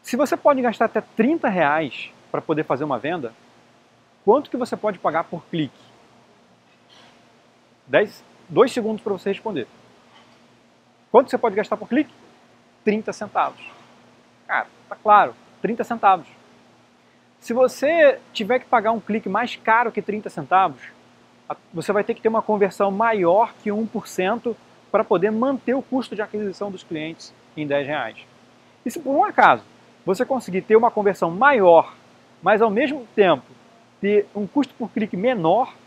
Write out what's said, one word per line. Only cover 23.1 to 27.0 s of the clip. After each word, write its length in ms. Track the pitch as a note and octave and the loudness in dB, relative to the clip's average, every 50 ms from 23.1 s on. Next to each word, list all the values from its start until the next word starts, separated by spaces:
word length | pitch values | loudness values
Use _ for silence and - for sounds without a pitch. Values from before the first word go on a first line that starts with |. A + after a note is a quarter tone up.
| A3+ G#3+ F3+ E3 F3 G3+ A#3 - - - - | 2 2 2 4 4 4 2 0 -2 -8 -6
que 80 | G#3+ | -6
um 160 | G3+ G#3+ A3+ | -4 -4 -4
por 200 | G#3 - G#3+ - | -6 -6 -8 -10
cento 500 | - - - F#3 F#3 A3 A#3+ - B3 A3 - _ _ - _ _ _ | -10 -6 -4 -2 -2 -2 -4 -4 -8 -8 -8 _ _ -20 _ _ _
pra 140 | - G3+ G#3+ | -2 -2 0
poder 260 | - G#3+ F3+ E3+ G#3 | 2 0 0 0 0
manter 440 | A3 A3 A#3 C4+ C#4 B3 - - A#3+ | -2 -2 -2 -2 -4 -4 -4 -4 -4
o 80 | C#4 - | -4 -4
custo 320 | _ - C4+ A#3 - - | _ -6 -6 -6 -6 -8
de 80 | F#3+ G#3+ | -10 -10
aquisição 480 | G3+ - G#3 G#3+ G3+ F3+ - G3+ G#3 | -8 -8 -8 -8 -8 -8 -8 -10 -10
dos 120 | F#3+ F#3 - | -10 -14 -14
clientes 520 | _ F3 D#3 | _ -10 -10